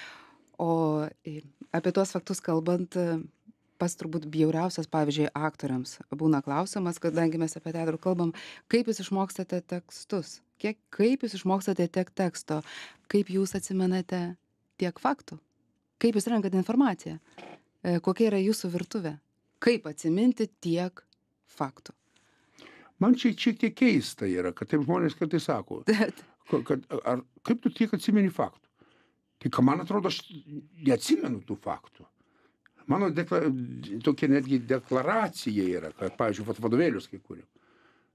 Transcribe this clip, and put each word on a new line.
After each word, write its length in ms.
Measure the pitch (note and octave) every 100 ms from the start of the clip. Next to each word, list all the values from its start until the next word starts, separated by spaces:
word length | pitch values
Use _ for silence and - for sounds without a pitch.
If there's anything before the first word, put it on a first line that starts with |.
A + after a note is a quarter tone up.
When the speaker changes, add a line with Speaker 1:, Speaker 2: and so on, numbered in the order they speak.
| - - - _ _
Speaker 1:
O, 160 | - E3+ E3 D#3 D3+ D3+ -
e, 200 | - D3+ D3 - -
apie 220 | E3 F3+
tuos 200 | F3+ F#3+
faktus 280 | F#3 - F#3+
kalbant, 560 | - E3 E3 F3+ F3+ F3+
e, 220 | F3 D#3+ D#3+ _ _ - _
pats 220 | - F3 -
turbūt 300 | E3 D#3+ D3+
bjauriausias, 560 | D#3 D#3 D#3+ F3+ F3 D#3
pavyzdžiui, 420 | D#3+ D3 D3 D3
aktoriams 640 | D3 D#3 - C#3+ B2+ B2+ - -
būna 320 | D3 D#3+ D3
klausimas, 600 | C3+ C#3+ F#3+ G#3 F3 E3+
kadangi 360 | E3+ D#3+ E3 E3
mes 200 | D#3+ D#3+
apie 160 | E3
teatrą 240 | E3 E3 D#3+
kalbam, 320 | F#3 F3+ E3+ D#3+ - - -
kaip 180 | A#3 A#3
jūs 140 | A3
išmokstate 560 | F#3 G3 F#3+ - F#3 F3+
tekstus? 760 | F3 F3+ - - - G3 D#3 - _ _
Kiek, 200 | G#3 G#3+ -
kaip 340 | - G#3+ C4+
jūs 100 | A#3
išmokstate 540 | F#3+ F#3 G3 F#3+ F#3 F3
tiek 180 | F#3 F3+
teksto? 500 | - F#3 - - D#3 - - - - -
Kaip 200 | G3+ G3
jūs 280 | F#3 G3 G3
atsimenate 800 | - F#3+ F#3 F#3 F3+ F3+ F3 F3+ _ _ _ -
tiek 140 | F3+
faktų? 460 | - C4 C#4+ - D#3+ _ _ _ _ _ -
Kaip 140 | A#3
jūs 140 | G#3+ G#3+
renkate 240 | A3+ G3 F#3
informaciją? 600 | F3+ A#3 C#4 F3+ E3 D#3+ _ - - - _ _
E, 180 | F3+ E3+
kokia 320 | F3+ F#3 A3+
yra 80 | G3+
jūsų 320 | F#3+ G#3+ F#3
virtuvė? 460 | E3+ F3 A3 E3 D3 _ _ _ -
Kaip 220 | - A#3+ D#3
atsiminti 600 | D3 E3 F3 B3 B3 G#3+ _
tiek 420 | F3 E3 F3+ - _ _ _ _
faktų? 460 | _ - C#3 - - - _ _ _ _ _ _ - - - -
Speaker 2:
Man 140 | G3 B3
čia 140 | A#3+
šiek 240 | F#3 - A3+
tiek 160 | A3+
keista 540 | - B3+ F3 - - G2+
yra, 220 | F2+ F2+
kad 160 | F2 -
taip 140 | D#3 C#3+
žmonės 300 | F3+ E3 -
kartais 300 | E3 D#3+ -
sako, 340 | B2 - -
Speaker 1:
<laughs> 60 | -
Bet 340 | G#3+ A3 - - _ -
Speaker 2:
ka-, 160 | C#3 A#2+
kad 180 | C3+ - C3
ar, 220 | - B2+ - _
kaip 200 | - A#3+
tu 80 | -
tiek 180 | - A3+
atsimeni 380 | F3+ - G#3 F#3+
faktų? 380 | E3 A2 - _ _ _ _ _ _ _ _
Tai 80 | C3
ką, 120 | - B2+
man 160 | E3
atrodo, 240 | E3+ G3+ F#3
aš 140 | - - E3 D3 D3 - E3+ C#3
neatsimenu 540 | B2 - E4+ D#4+ A2+
tų 140 | - G2+
faktų. 460 | - D#2+ - - - _ _ _ _ _ _ _ -
Mano 220 | E3+ G3
dekla-, 380 | D#3 F3 F3 D#3+ C3 B2 B2 B2+ G#2
tokia 260 | B2+ C#3 D3
netgi 300 | C#3 C3 C3+
deklaracija 1000 | A#2 C3 - C3 C3+ A3 G3+ - - G#2 F#2
yra, 240 | F2+ D#2
kad, 200 | - F#2+
pavyzdžiui, 320 | - A#2 G2+ G#2+
vat 140 | G#2
vadovėlius 460 | A2+ A#2+ E3+ G#2 -
kai 80 | G2
kurių, 240 | - E2+ - _ _ _ _ _ _